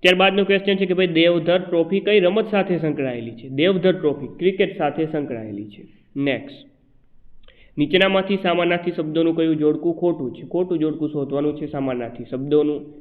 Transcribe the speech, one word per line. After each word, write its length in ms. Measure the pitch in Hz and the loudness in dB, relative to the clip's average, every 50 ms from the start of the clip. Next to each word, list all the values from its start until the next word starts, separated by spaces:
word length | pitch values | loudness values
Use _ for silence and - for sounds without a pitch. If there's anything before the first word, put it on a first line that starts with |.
ત્યારબાદનો 420 | - 185 185 180 190 196 190 196 196 | 6 4 4 6 4 4 4 2 2
ક્વેશ્ચન 320 | 185 196 196 196 202 196 | 2 2 0 2 0 0
છે 100 | 190 196 | 0 0
કે 80 | 185 185 | 0 0
ભાઈ, 140 | 175 190 175 | 0 0 2
દેવધર 520 | 165 160 165 170 175 170 156 - 175 185 | 4 4 4 4 4 2 2 2 0 0
ટ્રોફી 400 | 185 180 170 170 165 165 190 196 | 0 0 0 0 0 2 0 -2
કઈ 200 | 190 202 208 214 | 0 4 4 4
રમત 320 | 180 175 185 220 220 214 | 4 4 2 2 -2 0
સાથે 260 | 214 202 185 190 180 165 | 0 0 0 0 -2 -2
સંકળાયેલી 540 | 151 156 147 135 139 131 123 120 113 117 | 0 -2 -2 -2 -4 -4 -4 -6 -8 -10
છે? 180 | 113 - - 139 | -12 -12 -14 -8
દેવધર 500 | 131 135 156 185 196 185 165 185 170 - | -2 2 2 2 2 4 2 2 2 2
ટ્રોફી 280 | - 151 139 - - - | 0 -2 -2 -2 -6 -12
ક્રિકેટ 500 | - - 170 185 196 190 202 190 - - | -10 0 0 0 2 2 0 -2 0 -2
સાથે 280 | 160 147 143 - 160 | -2 -2 0 -2 -4
સંકળાયેલી 640 | 151 156 156 143 131 131 113 110 110 104 101 104 107 | -2 -2 -6 -6 -6 -8 -8 -8 -10 -10 -10 -12 -12
છે. 180 | - - - - - _ _ _ _ 139 | -14 -20 -20 -20 -20 _ _ _ _ -4
નેક્સ્ટ, 500 | 139 143 131 113 98 - - - - - _ _ _ _ _ _ _ _ _ - _ - - - - - _ _ - - - - | -2 -2 -2 -2 -6 -12 -18 -20 -20 -20 _ _ _ _ _ _ _ _ _ -20 _ -20 -20 -20 -20 -20 _ _ -20 -16 -4 -2
નીચેનામાંથી 600 | 147 143 - 185 190 190 190 190 190 196 202 190 | -2 2 2 2 4 4 2 2 0 0 -2 0
સામાનાર્થી 540 | 190 185 175 175 170 175 175 175 175 180 | 0 0 0 2 2 2 0 0 -2 -4
શબ્દોનું 440 | 170 175 160 156 156 160 165 165 160 | -4 -4 -4 -2 0 0 2 2 2
કયું 200 | 165 165 160 160 | 2 2 2 2
જોડકું 380 | 151 151 151 151 156 - 170 165 | 2 2 2 2 2 0 -2 -2
ખોટું 420 | 165 175 175 165 156 139 123 - | 0 0 -2 0 -2 -4 -8 -8
છે? 120 | - 165 156 | -10 -16 -6
ખોટું 320 | - 170 185 180 185 160 | -4 -2 -2 -2 -2 -2
જોડકું 300 | 151 156 151 160 151 147 | 0 -2 -2 -2 -4 -4
શોધવાનું 480 | 147 147 139 135 139 139 143 147 147 151 | -4 -4 -6 -4 -2 -2 -2 -2 -2 -4
છે 100 | 151 147 | -8 -8
સામાનાર્થી 580 | - 147 135 135 127 123 120 117 117 - 123 | -6 -4 -4 -2 -4 -4 -6 -8 -10 -12 -12
શબ્દોનું. 680 | - - 127 135 143 147 151 147 147 151 143 - - - - | -8 -8 -8 -4 2 2 2 4 2 0 -4 -6 -12 -18 -20